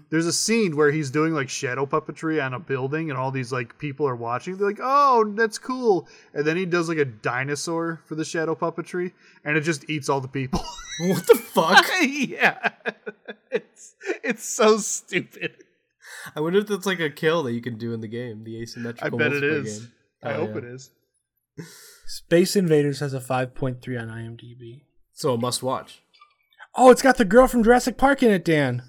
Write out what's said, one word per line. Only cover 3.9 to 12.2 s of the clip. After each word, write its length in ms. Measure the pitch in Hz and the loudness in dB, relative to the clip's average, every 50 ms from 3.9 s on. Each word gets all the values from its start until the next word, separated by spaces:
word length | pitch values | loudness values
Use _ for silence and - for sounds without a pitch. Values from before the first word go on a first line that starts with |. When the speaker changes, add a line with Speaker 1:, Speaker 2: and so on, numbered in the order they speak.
| 135 - 151 | -6 -2 -2
Speaker 1:
are 120 | 139 127 117 | -2 -2 -4
watching. 400 | 117 117 120 123 - 180 185 190 | -4 -4 -4 -4 -4 -8 -4 -2
They're 100 | 202 202 | -2 -2
like, 140 | 208 214 - | -2 -2 -2
"Oh, 480 | 254 269 285 285 277 254 233 220 214 202 214 | 0 2 4 4 6 6 4 4 2 2 0
that's 200 | 226 220 214 - | 0 0 0 -8
cool." 520 | - - 254 254 254 233 196 170 139 - - - - _ _ | -8 -8 -6 0 2 4 4 4 2 -6 -20 -20 -20 _ _
And 120 | 147 147 | 0 0
then 120 | 156 160 175 | 0 0 0
he 80 | 190 | -2
does, 240 | 175 165 175 170 165 | 0 0 0 0 0
like, 80 | 170 156 | 0 0
a 80 | 143 | 0
dinosaur 960 | 131 110 104 - 135 117 123 131 139 147 143 - - 165 165 165 165 165 156 _ | -2 -2 -6 -6 -4 -2 -2 -2 -2 -4 -6 -4 -4 -4 -2 -2 -4 -6 -8 _
for 100 | _ 160 | _ -4
the 100 | 156 160 | -4 -4
shadow 280 | - - 170 160 160 160 | -2 -2 -2 0 0 0
puppetry 600 | 151 - 165 160 - 165 - - 180 175 180 - _ _ - _ _ _ | 0 -2 -4 -2 -4 -10 -6 -4 -4 -4 -4 -6 _ _ -20 _ _ _
and 100 | 147 151 | 0 0
it 60 | 160 | 2
just 280 | 147 165 165 135 - - | 2 2 -2 -2 -4 -6
eats 200 | 156 151 139 - | -6 -6 0 0
all 100 | 143 139 | 0 0
the 80 | 131 131 | -2 -4
people. 320 | - 139 135 127 - - - - - - - | -6 -6 -4 -2 -4 -4 -4 -6 -12 -14 -14
<laughs> 160 | - - 160 160 185 | -14 -10 -4 0 0
Speaker 2:
What 180 | 185 - 180 | 0 0 -2
the 100 | - - | -4 -6
fuck? 500 | - - - - 202 165 160 196 392 349 - 214 | -6 -8 -4 -2 -2 0 4 4 4 4 4 0
Speaker 1:
<laughs> 80 | 370 330 | 0 0
Yeah. 680 | 262 277 294 | -2 -2 -4